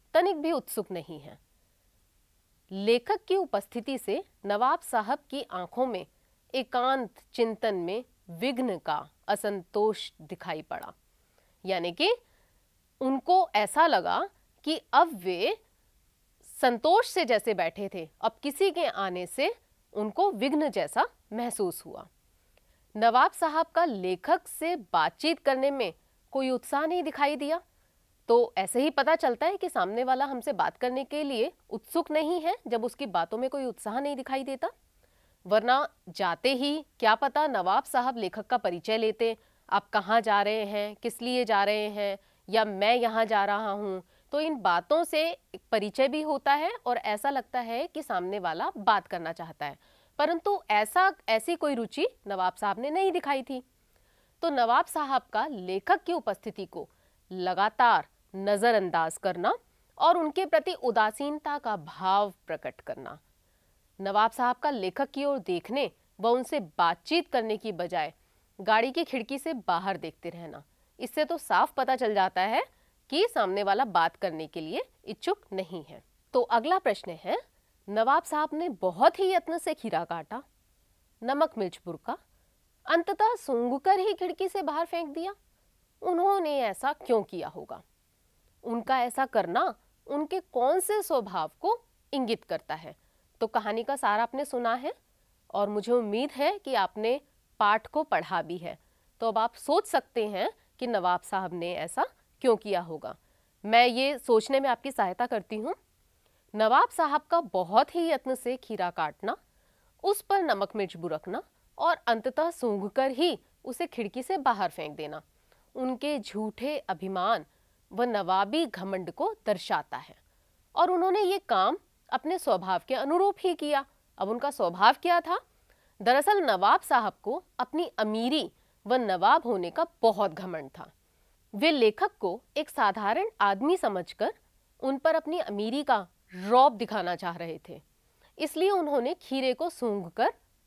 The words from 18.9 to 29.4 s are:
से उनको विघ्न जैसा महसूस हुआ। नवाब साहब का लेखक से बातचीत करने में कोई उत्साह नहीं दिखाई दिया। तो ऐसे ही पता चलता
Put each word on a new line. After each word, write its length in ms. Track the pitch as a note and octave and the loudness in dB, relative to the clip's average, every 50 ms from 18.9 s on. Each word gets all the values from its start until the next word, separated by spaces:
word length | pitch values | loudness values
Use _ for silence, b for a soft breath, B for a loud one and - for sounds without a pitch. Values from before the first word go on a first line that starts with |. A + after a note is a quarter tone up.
| - F#3+ G3 F#3 F3+ F3+ F3+ | -2 -4 -4 -4 -4 -6 -8
से 280 | - - B3+ D4 G#4 A#4+ - _ _ _ _ _ _ - | -6 -4 -2 -2 -2 -2 -6 _ _ _ _ _ _ -6
उनको 380 | G#3 G#3 G#3+ - E4 G4 G4+ | -6 -6 -2 0 2 2 2
विघ्न 380 | D4+ F#3+ B3 C#4 D4 D4 D#4 C#4 | 2 0 -2 0 0 0 0 0
जैसा 380 | - G3+ D3+ D3 - B3 F#4 - _ _ _ _ G#3 | 0 -2 -4 -2 0 0 -2 -2 _ _ _ _ -8
महसूस 520 | A3+ A#3+ A#3+ - - G3 F3 E3 - - | -6 -6 -4 -4 -2 -2 -2 -4 -6 -12
हुआ। 220 | E3 - - - - _ _ _ _ _ _ _ _ _ _ _ _ _ _ _ _ - | -16 -16 -16 -18 -20 _ _ _ _ _ _ _ _ _ _ _ _ _ _ _ _ -2
नवाब 360 | G#3+ A3+ A#3 A3 B3+ D4+ - | 2 4 4 6 6 6 4
साहब 340 | - - E4+ D#4 D4 D#4+ E4 | 4 0 -2 0 2 0 0
का 200 | - - E4 - | 0 2 2 2
लेखक 640 | - A3 F#3+ F#3 F#3 F#3 F3 - D4 F4 F4 - | 2 0 -2 -2 -2 -2 -2 0 0 0 0 0
से 280 | - - - D4+ E4+ F4+ | -4 -10 -6 -4 -4 -4
बातचीत 640 | C#4 G3 - - E3 D3+ E3+ - - - D#4+ E4 - | -4 -4 -2 0 2 2 2 0 -2 -2 -2 -2 0
करने 320 | - C#4+ C4+ C4 C4+ C#4+ | 0 0 2 2 2 2
में 220 | C#4 C4+ A3 E3+ - _ _ _ _ _ _ _ | 2 0 -2 -4 -6 _ _ _ _ _ _ _
कोई 180 | - C4+ C4 B3+ | -4 -2 0 0
उत्साह 360 | B3+ A#3+ - - D4 C#4 D#4 | -2 -2 -2 -4 -2 -2 0
नहीं 180 | D#4+ F4+ F4+ C#4+ | 0 -2 -2 -2
दिखाई 320 | D#4 - - D4 C#4+ D4+ | -4 -2 0 0 0 0
दिया। 260 | B3+ D4 C#4+ D#4+ F4+ - _ _ _ _ _ _ _ _ _ _ _ _ | -2 -2 -4 -4 -4 -6 _ _ _ _ _ _ _ _ _ _ _ _
तो 260 | - A3+ A#3+ A#3 - - | 4 6 6 4 4 0
ऐसे 240 | F#3+ F#3+ - - A#3+ | -2 -4 -2 0 0
ही 80 | C#4 D#4 | 0 2
पता 260 | - C#4+ C4 D4+ E4 | 2 2 2 4 2
चलता 300 | E4 E4 C4 A#3+ - | 4 2 0 0 2